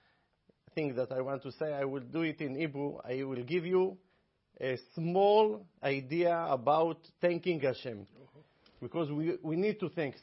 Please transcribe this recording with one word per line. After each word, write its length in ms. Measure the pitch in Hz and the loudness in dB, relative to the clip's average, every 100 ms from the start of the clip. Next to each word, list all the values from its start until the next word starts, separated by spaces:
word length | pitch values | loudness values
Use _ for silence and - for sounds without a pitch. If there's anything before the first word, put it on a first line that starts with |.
| _ _ _ _ _ _ - | _ _ _ _ _ _ -8
thing 220 | - 147 123 | -2 -2 0
that 160 | 123 | -2
I 80 | 131 | -2
want 240 | 131 139 | -2 -4
to 80 | 135 | -6
say, 220 | - 156 | -4 -4
I 100 | 143 | -2
will 160 | 139 139 | -2 -2
do 220 | 120 151 | -4 -2
it 180 | 160 151 | -2 -2
in 160 | 147 135 | -4 -2
Hebrew. 400 | 160 139 143 - | -4 -2 -4 -6
I 200 | - 131 | -6 -4
will 200 | 135 127 | -4 -4
give 220 | 123 175 170 | -2 -2 2
you 320 | 185 190 190 _ _ _ _ _ - | 2 2 -2 _ _ _ _ _ -6
a 200 | 131 127 - - | -2 -2 -6 -4
small 680 | 165 180 202 208 214 214 185 - | 0 4 6 6 4 0 -10 -6
idea 640 | 139 135 127 165 175 170 165 | -2 -2 -2 0 2 2 0
about 520 | 131 120 156 165 156 - - | 0 4 4 4 0 -12 -2
thanking 400 | 175 170 185 160 | 0 0 0 0
Hashem. 480 | 135 120 127 104 98 - 135 147 - _ _ - | 0 -2 -6 -10 -12 -20 -20 -20 -20 _ _ -14
Because 300 | 180 170 147 | -6 -2 -2
we, 260 | 147 160 185 | 0 -2 -2
we 140 | 160 170 | -2 0
need 240 | 208 214 | 0 0
to 80 | 175 | -4
thank 260 | 165 143 - | -2 -4 -4